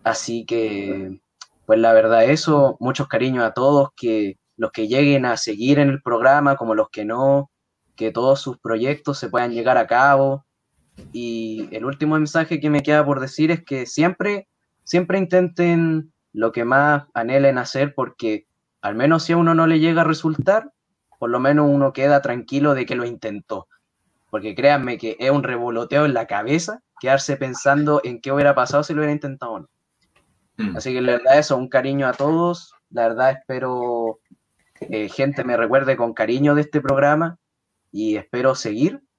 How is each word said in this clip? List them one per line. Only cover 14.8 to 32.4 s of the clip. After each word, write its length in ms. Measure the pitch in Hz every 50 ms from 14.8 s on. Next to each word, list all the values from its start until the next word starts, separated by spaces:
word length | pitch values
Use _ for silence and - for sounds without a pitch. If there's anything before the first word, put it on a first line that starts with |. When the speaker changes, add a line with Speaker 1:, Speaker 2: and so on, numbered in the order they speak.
| _
Speaker 1:
siempre 340 | - - 175 180 170 185 196
intenten 920 | 190 170 175 185 185 175 175 - 175 175 170 165 165 165 160 160 156 156 _ _ _ _ _
lo 200 | 110 110 113 110
que 120 | 120 117
más 400 | 120 127 135 143 147 147 143 143 _ _
anhelen 440 | - 117 117 131 139 139 139 135 127
hacer, 360 | 123 - - 135 139 143 139
porque 500 | - 127 - - _ - 113 107 104 _ _ _ _ _ _ _ _
al 140 | - 101 104
menos 300 | 110 127 147 165 165 156
si 80 | - 165
a 60 | 170
uno 160 | 170 165 165
no 100 | 160 165
le 140 | 165 165 160
llega 220 | 156 165 165 165 165
a 20 |
resultar, 680 | 156 160 151 - 160 156 - - 190 196 220 226 285 _ _ _ _ _ _ _ _ _ _
por 120 | - 120
lo 100 | 120 123
menos 280 | 127 139 147 151 147 143
uno 240 | 143 143 139 135 135
queda 300 | - 135 143 147 143 139
tranquilo 520 | 139 123 123 113 - 135 139 143 147 143
de 120 | 131 123
que 80 | - 123
lo 120 | 120 120
intentó. 600 | 120 120 113 - 110 104 104 - _ 113 95 90 _ _ _ _ _ _ _ _ _ _ _ _ _
Porque 240 | - 107 98 110 98
créanme 440 | - 123 143 147 143 131 127 120 110
que 180 | - 110 110 -
es 100 | 120 135
un 120 | 139 143 135
revoloteo 640 | 123 127 120 120 120 117 113 120 - 139 143 151
en 100 | 151 135
la 120 | 117 113
cabeza 560 | - 113 101 107 120 143 170 170 - 214 240 _ _ _ -
quedarse 360 | - 127 135 139 - - 143
pensando 640 | 139 139 131 123 - - 139 139 143 147 147 147 143 -
en 160 | 123 123 117
qué 120 | - 135 135
hubiera 220 | 143 143 143 139
pasado 280 | - 123 120 - 143 147
si 120 | - 165
lo 60 | 147
hubiera 120 | 151 147 147
intentado 400 | 151 147 143 135 139 - 120 113
o 80 | 95
no. 80 | 80 _ _ _ _ _ _ _ _ _ _ _ _ _ _ _ _ _ _
Speaker 2:
Mm. 200 | _ 113 101 87
Speaker 1:
Así 160 | - - 131 127
que 80 | 127 127
la 100 | 127 123
verdad 260 | 123 - 127 135 147
eso, 180 | 151 - 143
un 120 | 127 127 127
cariño 380 | - 135 127 135 139 139 139 127
a 40 | 123
todos. 600 | - 135 147 160 165